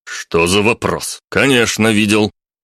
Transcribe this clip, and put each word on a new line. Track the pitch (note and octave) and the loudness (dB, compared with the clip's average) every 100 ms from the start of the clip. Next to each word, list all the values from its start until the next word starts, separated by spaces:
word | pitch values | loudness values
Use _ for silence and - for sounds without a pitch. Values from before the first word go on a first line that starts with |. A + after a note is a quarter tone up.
| - | -16
«Что | - - - F2 | -14 -6 -2 0
за | G2 | 2
вопрос? | G#2 A2+ G2 D#2+ - - _ | 0 0 -2 -4 -8 -12 _
Конечно, | F#2+ C3 B2+ A2 - A2 | 0 2 2 0 0 0
видел». | G#2 G#2+ G#2+ G#2+ - _ _ | 2 2 2 0 -4 _ _